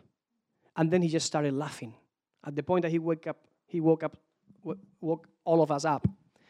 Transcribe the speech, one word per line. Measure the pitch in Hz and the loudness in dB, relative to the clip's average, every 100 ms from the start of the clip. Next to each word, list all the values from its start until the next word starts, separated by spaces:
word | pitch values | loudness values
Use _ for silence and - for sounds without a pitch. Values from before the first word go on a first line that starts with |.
| _ _ _ _ _ _ _ - | _ _ _ _ _ _ _ -2
And | 160 | 2
then | 180 | 4
he | 170 | 2
just | 160 - | 0 -2
started | 156 147 | -2 -2
laughing. | 135 147 - 117 113 _ _ _ _ | -2 -6 -10 -14 -16 _ _ _ _
At | 151 | -12
the | 147 | -8
point | 143 180 | -2 0
that | 170 | 2
he | 165 | 0
woke | 165 160 160 | 0 -2 -4
up, | - _ _ _ | -12 _ _ _
he | 175 | 0
woke | 160 160 | 2 2
up, | 156 - _ _ _ - | 0 -10 _ _ _ -16
w-, | 160 - - - | -12 -12 -12 -10
woke | 160 160 - _ | -4 -4 -6 _
all | - 165 | 2 4
of | 151 | 4
us | 143 | 2
up. | 156 139 - - _ _ | 0 0 -2 -4 _ _